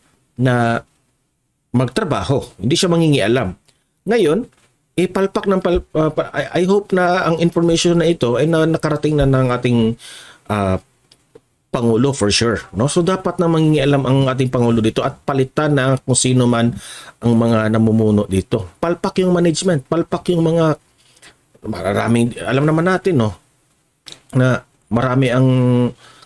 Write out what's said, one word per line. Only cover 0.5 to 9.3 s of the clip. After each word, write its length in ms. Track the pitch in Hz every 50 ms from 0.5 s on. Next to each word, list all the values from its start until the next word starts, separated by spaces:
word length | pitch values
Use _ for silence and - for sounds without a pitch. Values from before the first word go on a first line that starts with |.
| 123 120 120 117 117 120 - _ _ _ _ _ _ _ _ _ _ _ _ _ _ _ _ _ -
magtrabaho. 720 | 120 131 117 - - - 170 135 107 95 - 143 123 - - - -
Hindi 160 | 92 117 -
siya 160 | 175 - 180 170
mangingialam. 640 | 170 165 156 143 135 95 107 117 - - 92 87 - _ _ _ _ _ _ _ _ _
Ngayon, 400 | 185 220 240 196 147 156 214 262 - _ _ _ _ _ _ _ _ _ -
ipalpak 480 | 175 180 180 190 190 196 - 220 - 202
ng 120 | 190 190 -
pal-, 240 | 185 170 180 - - -
ah, 160 | 151 160 156 147
pa-, 240 | - 147 - -
I, 260 | 139 139 - - 156 180
I 0 | 180
hope 240 | 196 208 202 - 196
na 320 | 180 180 175 180 185 175
ang 160 | 160 165 160
information 560 | 170 175 - 170 170 170 165 170 - 175 170
na 160 | 170 160 165 170
ito 240 | - - 117 120
ay 80 | 120 143
na, 240 | 160 165 160 160 165
nakarating 480 | 160 156 - 156 151 147 - 156 156
na 80 | 147 139
ng 240 | 139